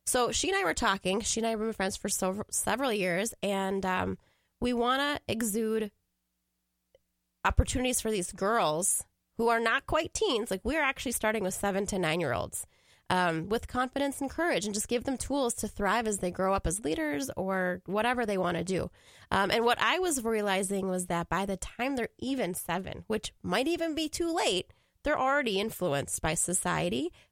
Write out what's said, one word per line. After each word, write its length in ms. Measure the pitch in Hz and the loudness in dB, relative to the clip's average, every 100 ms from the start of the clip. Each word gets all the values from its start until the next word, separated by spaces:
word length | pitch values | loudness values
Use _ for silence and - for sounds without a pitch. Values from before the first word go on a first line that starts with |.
| - | -2
So 260 | 254 240 | 2 2
she 160 | 226 - | 2 0
and 80 | 392 | 2
I 60 | |
were 100 | 359 | 0
talking. 460 | 311 233 196 185 190 | 2 2 2 0 0
She 220 | - 226 | 0 0
and 60 | 226 | 0
I 40 | |
have 80 | 220 | 0
been 140 | 220 | -4
friends 240 | 214 190 - | -2 -4 -2
for 100 | 208 | -4
so, 360 | - 185 196 - | 0 0 -2 -4
several 440 | - - 220 269 | -2 0 2 2
years, 400 | 208 180 175 220 - | 0 2 0 -2 -2
and, 420 | 202 196 190 196 185 | -2 0 0 0 0
um, 320 | 185 185 185 _ _ _ - | 0 -2 -4 _ _ _ -4
we 140 | 247 | -2
wanna 460 | 240 240 262 285 285 - | 2 2 2 0 -2 -4
exude 640 | 220 226 208 220 220 208 _ _ _ _ _ _ _ _ _ _ _ _ _ _ _ 190 | -2 0 0 0 0 -2 _ _ _ _ _ _ _ _ _ _ _ _ _ _ _ 0
opportunities 560 | - - 269 254 254 | 4 4 4 2 0
for 100 | 220 | 0
these 200 | 214 175 | -2 -2
girls 760 | - 196 233 165 156 190 - - _ _ - | -2 0 2 2 2 0 -2 -4 _ _ -2
who 120 | 220 | 2
are 100 | 233 | 2
not 260 | 233 254 - | 2 0 0
quite 300 | 311 339 - | -2 0 -2
teens. 340 | 427 233 226 | 0 0 0
Like, 120 | 190 | -4
we're 180 | 220 311 | -2 0
actually 300 | 277 269 262 | 0 0 -4
starting 320 | - 214 220 | 0 0 0
with 100 | 190 | -2
seven 320 | - 202 190 202 | -2 -2 0 -2
to 120 | 196 | 0
nine-year-olds, 680 | 165 165 151 101 - - - _ _ - - | 0 0 0 -2 -2 -6 -12 _ _ -20 -2
um, 380 | 185 180 160 175 | 2 2 0 -2
with 180 | 226 - | -2 -2
confidence 520 | 247 254 269 277 - | -4 -2 0 -2 -2
and 120 | 269 | -6
courage, 340 | - 339 240 208 | -2 0 0 -2
and 80 | |
just 140 | 208 - | -4 -2
give 160 | 240 | -2
them 120 | 262 254 | -2 -4
tools 380 | - 277 240 - | -2 0 0 -2
to 120 | 214 | -6
thrive 400 | - 202 220 220 | -2 0 2 0
as 100 | 202 | -2
they 140 | 180 | -2
grow 240 | 175 190 196 | 0 0 2
up 100 | 170 | 0
as 180 | 190 | -2
leaders 460 | 277 320 302 285 262 - | -2 -2 -2 -2 -4 -4
or 460 | 190 190 180 180 - | -2 0 0 -2 -4
whatever 400 | 202 233 247 220 | 0 2 2 0
they 140 | 196 | 0
wanna 240 | 175 170 | 0 0
do. 260 | 175 180 170 - - - - | 0 -2 -2 -6 -20 -20 -2
Um, 220 | 190 202 | 2 4
and 120 | 233 | 4
what 160 | 240 240 | 4 4
I 200 | 226 320 | 2 2
was 240 | 370 269 | 2 0
realizing 680 | 226 220 208 190 190 196 190 | 0 0 2 0 0 -2 0
was 160 | 185 180 | -2 0
that 240 | 170 170 | -2 0
by 160 | 170 202 | -2 -2
the 120 | 190 | -4
time 380 | - - 262 262 | -6 -4 -2 -2
they're 140 | 226 - | -4 -4
even 380 | 247 269 202 180 | -4 0 0 -2
seven, 480 | - 170 185 - 165 | -2 -4 -4 -10 -4
which 260 | 214 - - | -4 -4 -8
might 240 | 180 208 277 | 0 2 2
even 260 | 330 330 | 2 0
be 160 | 302 302 | 0 -2
too 240 | - 339 | -2 0
late, 400 | 330 392 180 - - _ _ | 2 2 0 -2 -14 _ _
they're 160 | - 202 | -2 2
already 400 | 262 285 247 190 | 2 2 2 0
influenced 600 | 220 - 170 143 147 - | -2 -2 0 0 -2 -2
by 120 | 165 | -2
society, 800 | 160 - 185 180 160 170 233 330 - - | 0 0 0 0 0 0 -2 -4 -8 -20